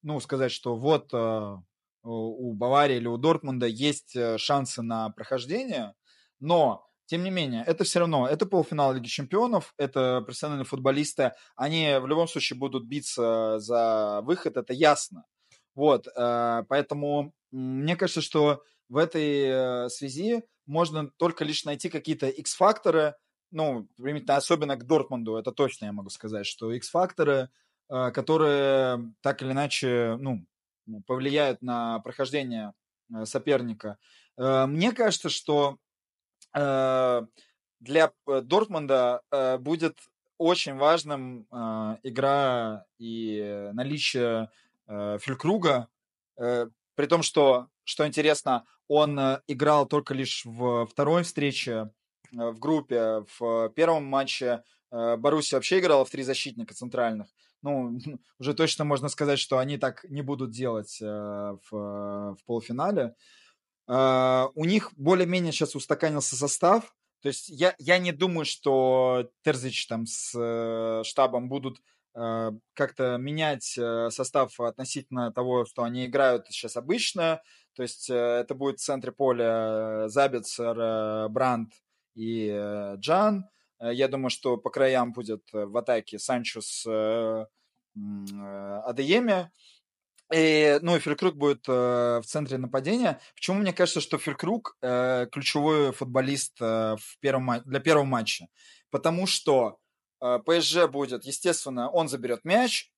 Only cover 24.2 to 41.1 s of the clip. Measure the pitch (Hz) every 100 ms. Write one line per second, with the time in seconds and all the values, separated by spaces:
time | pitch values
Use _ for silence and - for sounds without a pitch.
24.2 | 120 139 - 170 147 135 120 160 131 127
25.2 | 113 110 110 113 135 - 107 104 98 -
26.2 | 110 107 101 - 113 120 - 165 180 -
27.2 | 147 139 127 _ _ _ _ 131 127 123
28.2 | 127 156 156 143 139 135 131 123 117 -
29.2 | 139 139 131 135 143 - 131 123 117 113
30.2 | 135 117 87 _ _ _ - 110 95 127
31.2 | 135 143 147 120 123 120 117 113 117 123
32.2 | 131 143 135 117 107 - _ _ _ 113
33.2 | 110 131 120 135 120 107 107 101 _ _
34.2 | _ - 127 135 135 151 208 233 220 185
35.2 | 165 - - 147 143 139 _ _ _ _
36.2 | _ _ _ 147 143 135 131 131 127 123
37.2 | 110 _ _ _ _ _ 120 147 156 _
38.2 | - 135 120 180 214 170 147 135 123 123
39.2 | _ 139 127 131 127 165 160 - _ _
40.2 | _ _ 165 175 - 135 143 165 151